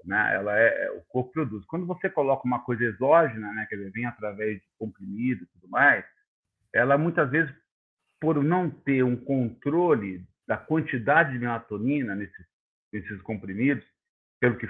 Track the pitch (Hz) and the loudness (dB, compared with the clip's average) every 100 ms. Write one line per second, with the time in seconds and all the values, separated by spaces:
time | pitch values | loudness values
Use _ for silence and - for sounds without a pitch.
0 | 90 104 107 98 104 104 113 95 95 95 | -4 0 0 0 2 4 4 4 -4 -6
1 | - 123 123 160 139 104 - 170 175 175 | -6 -4 -4 -4 -4 -6 -8 -6 -6 -4
2 | 190 160 139 131 127 123 - 117 120 101 | -2 0 2 0 0 -2 -2 -2 -2 0
3 | 135 165 151 110 107 107 110 101 98 104 | 4 6 4 -2 -8 -8 -8 -10 -10 -8
4 | 120 117 107 101 107 101 - - 110 98 | -8 -6 -8 -6 -6 -6 -12 -12 -12 -10
5 | 95 101 127 123 - _ 90 117 143 110 | -12 -4 -2 -4 -8 _ -6 2 4 4
6 | - _ _ _ _ _ _ 110 127 143 | -2 _ _ _ _ _ _ 0 4 2
7 | 165 170 139 147 151 - _ _ _ _ | 2 0 2 0 -2 -6 _ _ _ _
8 | _ - 156 151 143 180 170 - - 135 | _ -4 0 2 2 2 0 -4 0 2
9 | 127 123 143 135 120 - 143 165 175 135 | 2 0 0 0 0 -4 -2 2 4 2
10 | 98 90 92 _ - 110 - 156 156 127 | 0 -8 -14 _ -6 -4 -2 -2 -2 -2
11 | 110 156 160 127 120 113 - 104 120 147 | 2 4 2 -2 -4 -4 -6 -4 -2 -2
12 | 117 101 98 - 90 _ _ _ _ 107 | -2 -6 -8 -14 -20 _ _ _ _ -12
13 | 98 101 - 104 98 98 135 135 - _ | -10 -10 -8 -8 -6 -2 0 0 -6 _
14 | _ _ _ _ 123 - | _ _ _ _ 0 0